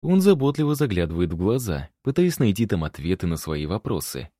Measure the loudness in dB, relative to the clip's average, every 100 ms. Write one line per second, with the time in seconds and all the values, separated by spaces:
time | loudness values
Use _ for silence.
0 | 2 4 6 6 4 0 0 0 0 0
1 | 0 0 -2 0 0 0 -2 -6 -6 _
2 | -4 2 2 2 0 2 0 0 -2 -6
3 | -4 -2 -2 -4 -4 -6 -4 -6 -4 -4
4 | -4 -10 -12 _